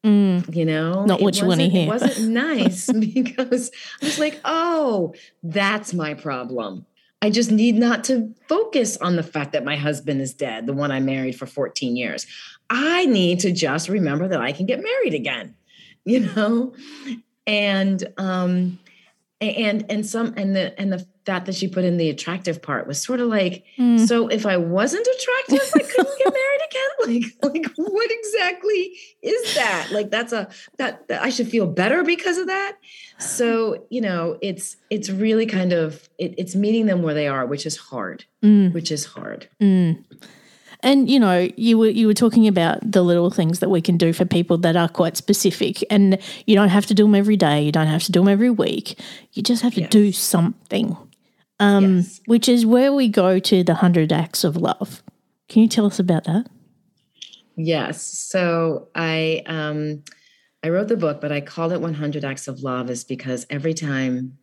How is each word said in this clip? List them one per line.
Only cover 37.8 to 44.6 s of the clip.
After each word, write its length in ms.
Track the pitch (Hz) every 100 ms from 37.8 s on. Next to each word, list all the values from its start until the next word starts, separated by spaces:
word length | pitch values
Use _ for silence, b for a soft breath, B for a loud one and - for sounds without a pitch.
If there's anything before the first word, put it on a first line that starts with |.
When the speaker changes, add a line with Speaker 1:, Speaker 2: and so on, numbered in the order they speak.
| - 127 92 - - _
Speaker 1:
Mm. 300 | 208 208 185
Speaker 2:
which 180 | 170 160
is 140 | 151 -
hard. 420 | - - 52 - _
Speaker 1:
Mm. 420 | 202 185 170 160 _ - b b b b b b
And, 260 | 254 277 240
you 80 | 269
know, 300 | 208 180 185 -
you 220 | 226 226
were, 100 | 220
you 180 | 220 220
were 80 |
talking 320 | 208 233 226 214
about 320 | 185 165 - 220
the 100 | 196
little 280 | 175 175 170
things 300 | 190 160 175
that 100 | 175
we 100 | 180
can 160 | 165 170
do 160 | 165
for 140 | - 175
people 320 | 180 175
that 180 | 170